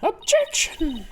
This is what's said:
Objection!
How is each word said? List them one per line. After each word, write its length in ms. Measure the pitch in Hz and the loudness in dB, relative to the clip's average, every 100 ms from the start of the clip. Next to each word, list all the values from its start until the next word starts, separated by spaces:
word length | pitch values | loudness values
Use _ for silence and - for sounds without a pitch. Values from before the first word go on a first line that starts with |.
Objection! 1040 | 320 - - 605 571 - - - 320 247 196 | 0 -2 2 2 4 -2 -4 -2 -4 -4 -10